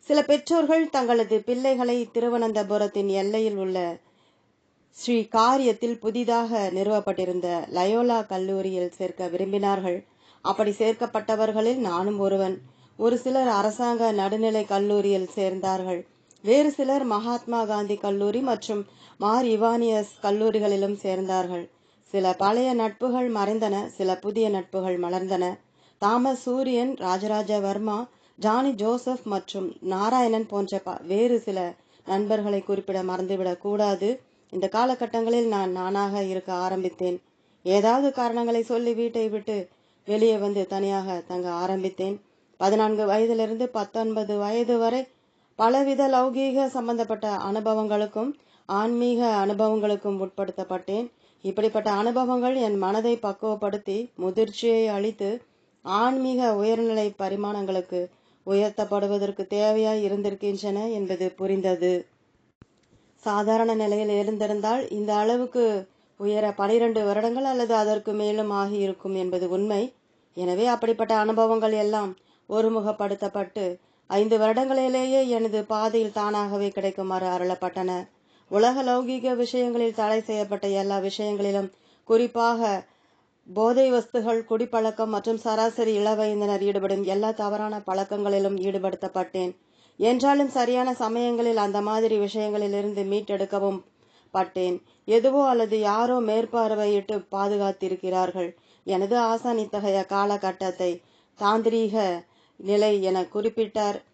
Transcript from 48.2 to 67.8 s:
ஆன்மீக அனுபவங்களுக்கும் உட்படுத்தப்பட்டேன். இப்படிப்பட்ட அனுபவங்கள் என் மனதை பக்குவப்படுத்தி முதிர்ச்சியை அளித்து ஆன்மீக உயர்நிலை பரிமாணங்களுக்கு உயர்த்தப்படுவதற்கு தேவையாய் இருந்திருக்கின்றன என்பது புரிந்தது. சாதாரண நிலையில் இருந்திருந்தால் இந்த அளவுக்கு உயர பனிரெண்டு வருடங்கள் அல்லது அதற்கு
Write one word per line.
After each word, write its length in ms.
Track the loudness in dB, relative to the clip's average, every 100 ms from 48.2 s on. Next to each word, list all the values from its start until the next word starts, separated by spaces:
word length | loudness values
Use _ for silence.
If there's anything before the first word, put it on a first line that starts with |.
| -6 -6 _ _ -6
ஆன்மீக 520 | -2 0 2 2 2 2 2
அனுபவங்களுக்கும் 840 | 0 2 2 2 0 0 -2 -4
உட்படுத்தப்பட்டேன். 880 | -6 -6 -6 -6 -6 -6 -4 -6 -6 _ _ _
இப்படிப்பட்ட 480 | -6 0 0 0 0
அனுபவங்கள் 640 | 0 0 0 0 0 0 0
என் 220 | 0 0
மனதை 360 | 0 0 0 0
பக்குவப்படுத்தி 800 | -2 -4 -4 -2 -4 -4 -6 -6 -6 -6
முதிர்ச்சியை 720 | -4 0 -2 0 2 2 2
அளித்து 420 | 0 -2 -2 -6 -6 -10 _ _ _ -4
ஆன்மீக 720 | 0 2 2 0 2 2 2
உயர்நிலை 520 | 2 2 2 0 -2 -4
பரிமாணங்களுக்கு 840 | -6 -4 -4 -4 -2 -4 -2 -6 -6 _ _ _ -2
உயர்த்தப்படுவதற்கு 960 | 2 2 -2 -2 0 0 0 -2 -4 -4
தேவையாய் 560 | 0 2 2 2 0
இருந்திருக்கின்றன 880 | 0 -2 -4 -4 -4 -4 -4 -4 -4
என்பது 340 | -4 -4 -2 -4
புரிந்தது. 640 | -4 -2 0 0 2 2 0 -4 _ _ _ _ _ -20 _ _ _ _ _
சாதாரண 520 | -2 0 2 2 2 2
நிலையில் 340 | 0 0 0
இருந்திருந்தால் 800 | 0 0 -2 -2 0 0 0 -2
இந்த 220 | -4 0 2
அளவுக்கு 480 | 2 2 0 2 2 0 -6 _ _ _
உயர 260 | -2 0 0
பனிரெண்டு 540 | 0 2 4 4 2 0
வருடங்கள் 380 | 0 0 0
அல்லது 300 | 0 0 2
அதற்கு 360 | 2